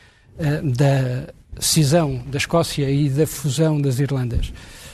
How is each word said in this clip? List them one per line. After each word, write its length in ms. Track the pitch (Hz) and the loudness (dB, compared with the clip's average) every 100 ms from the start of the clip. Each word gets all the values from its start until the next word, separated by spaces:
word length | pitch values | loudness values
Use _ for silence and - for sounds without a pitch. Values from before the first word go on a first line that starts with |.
| - _ _ - | -20 _ _ -6
eh, 240 | 151 151 | -2 -2
da 720 | 156 123 143 135 131 127 143 - - - | 0 2 2 2 0 -4 -8 -16 -18 -6
cisão 640 | - 165 143 170 151 127 127 | 0 2 4 4 2 -2 -6
da 100 | 135 | -6
Escócia 500 | - 170 - - 135 | 0 0 0 -2 0
e 180 | 139 147 | 2 2
da 160 | 135 160 | 2 0
fusão 560 | - 151 127 160 151 | -2 -4 0 2 2
das 180 | 139 123 | 0 0
Irlandas. 540 | 139 135 123 - - - - - - | 0 0 -2 -2 -4 -6 -18 -20 -20